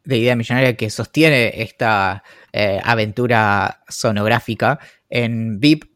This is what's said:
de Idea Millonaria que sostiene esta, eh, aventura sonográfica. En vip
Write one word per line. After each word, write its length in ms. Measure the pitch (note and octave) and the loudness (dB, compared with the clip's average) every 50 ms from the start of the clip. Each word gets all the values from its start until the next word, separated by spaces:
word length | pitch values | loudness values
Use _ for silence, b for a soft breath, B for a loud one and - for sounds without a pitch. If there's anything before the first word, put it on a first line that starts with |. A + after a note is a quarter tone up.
| - | -6
de 140 | D3 C3+ A2+ | -2 -2 0
Idea 180 | A2+ B2 B2 | 2 2 2
Millonaria 400 | A#2 A2+ - B2 B2+ C3 B2+ A#2 | 0 -2 -2 0 0 2 0 0
que 120 | - A2+ G#2+ | -2 -4 -6
sostiene 720 | - - A2+ - - D3 D#3 D#3+ D3 B2+ A#2 G#2+ - - | -6 -8 -8 -4 0 2 4 4 4 4 2 0 -2 -6
esta, 600 | A2+ - - - B2+ A2+ G#2+ G2+ G2 F#2+ F#2+ G2 b b b b b b | -10 -8 -6 -4 0 0 2 2 0 0 -4 -6 b b b b b b
eh, 260 | b A2+ G#2 G2+ G2 G2 - | b 0 0 0 0 -2 0
aventura 960 | - A#2+ A2+ G#2+ G#2+ G2+ - B2 A#2+ A#2+ A2+ G#2+ G#2 G2+ G2+ F#2+ - - _ _ - | 0 0 0 0 -2 -2 -2 0 2 2 2 2 2 2 2 0 -2 -4 _ _ -16
sonográfica. 880 | - - - A2+ G#2 G#2 G#2 A2 A#2 A#2 - - A2 - A2+ A2+ C#3 b b b b b b - | -10 -4 -2 -2 0 0 0 0 0 0 -2 -4 -4 -2 0 -2 -2 b b b b b b -6
En 500 | - B2 A#2+ A2+ A#2 A2+ A2+ A2+ A2 G2 | -4 -2 -2 -2 -4 -4 -6 -6 -4 0
vip 260 | A#2 D3 D#3+ D#3 - _ _ | 2 2 2 2 -2 _ _